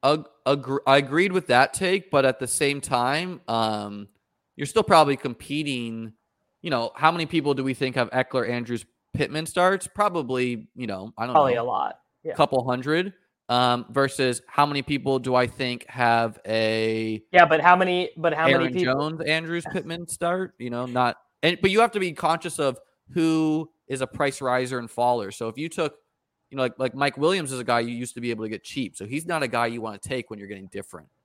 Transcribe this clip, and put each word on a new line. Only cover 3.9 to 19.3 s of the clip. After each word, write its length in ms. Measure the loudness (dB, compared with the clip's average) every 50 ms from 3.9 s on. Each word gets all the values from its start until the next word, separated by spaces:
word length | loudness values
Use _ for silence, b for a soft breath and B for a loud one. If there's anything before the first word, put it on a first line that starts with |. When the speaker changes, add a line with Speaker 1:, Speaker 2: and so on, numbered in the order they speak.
| -10 -12 -14 -16 _ _ _ _ _ _ _ _ _
Speaker 1:
you're 120 | -10 -10 -2
still 160 | 0 0 2
probably 320 | 6 8 8 8 6 4
competing. 960 | -2 -2 -6 -8 -8 -10 -6 -6 -4 -4 -4 -4 -4 -6 -6 -8 -8 -10 -12 -14 _ _ _ _ _ _ _ _ _ -6
You 60 | -4
know, 200 | -2 -2 -2 -4 -4
how 160 | 2 2 2
many 160 | 4 2 -4 0
people 260 | 0 0 2 2 0
do 100 | 0 0
we 120 | -4 -2
think 200 | -2 -2 -2 0
have 140 | -2 -2 0
Eckler, 400 | 0 -2 -2 0 -2 -4 -2 -2
Andrews, 340 | -4 -6 -4 -4 -6 -8 -8 _ _ _ _ _ _
Pittman 320 | -4 -4 -2 -2 -6 -8
starts? 420 | -6 0 2 2 2 2 0 -4 -8
Probably, 800 | _ 0 0 0 0 -2 -4 -2 0 0 0 0 -2 -6 -10 -16 _
you 120 | -12 -8 -8
know, 260 | -8 -8 -10 -12 -8 -8
I 100 | -6 2
don't 80 | 4
Speaker 2:
Probably 200 | 4 4 4 2
Speaker 1:
know, 80 | 0 0
Speaker 2:
a 20 |
lot. 340 | -2 -2 -2 -2 -4 -6 -10 _ _ _ _ _
Yeah. 120 | -10 0
Speaker 1:
couple 280 | 2 2 2 2 0 0
hundred, 480 | 0 -4 -4 -2 -2 0 0 0 -2 -8 _ _ _ _ _ _ _
um, 360 | 2 2 4 4 2 0 -2 -4
versus 520 | 0 0 0 0 2 0 0 0 0 -2 _ -6
how 180 | 2 2 2
many 160 | 2 2 -2
people 380 | -2 -2 -2 -2 0 0 0 0
do 160 | 0 2 2
I 100 | 2 2
think 400 | 2 0 -4 -4 -4 -4 -6 -8 -14
have 500 | -4 0 2 4 4 4 2 0 -4 -8 -6 -2
a 760 | 0 0 2 2 2 2 0 0 0 0 -2 -4 -4 -6 -8 _ 6
Speaker 2:
Yeah, 100 | 6 8
but 160 | 8 6 4
how 160 | 8 6 8
many, 360 | 8 6 2 2 -2 -2 -4 -6
but 180 | -2 -2 0 0
how 140 | 2 2 4
Speaker 1:
Aaron 160 | 4 4 2
Speaker 2:
many 100 | 0 0
people 200 | 0 0 0 0
Speaker 1:
Jones, 260 | 0 -2 -4 -4 -6
Andrews, 460 | -2 -2